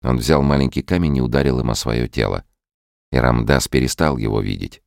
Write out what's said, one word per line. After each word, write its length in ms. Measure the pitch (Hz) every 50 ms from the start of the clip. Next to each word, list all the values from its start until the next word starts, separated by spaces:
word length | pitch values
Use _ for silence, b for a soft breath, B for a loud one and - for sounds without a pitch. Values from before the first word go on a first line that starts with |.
Он 160 | - 62 64 62
взял 240 | 57 67 78 73
маленький 400 | 69 69 71 69 69 64 - -
камень 340 | 65 - 90 87 87 78 69
и 40 | 65
ударил 380 | 64 60 58 67 69 69 64 62
им 100 | 60 58
о 40 | 57
свое 320 | - - 60 57 58 60
тело. 380 | 58 - 60 53 50 50 50 - _ _ _ _ _ _ _ _ _ _ _ _ _
И 40 | -
Рамдас 500 | 64 60 62 60 58 58 53 71 65 -
перестал 520 | - - 65 64 64 - - 80 78 71 62
его 240 | 53 55 52 53
видеть. 400 | 50 50 50 50 50 50 - - _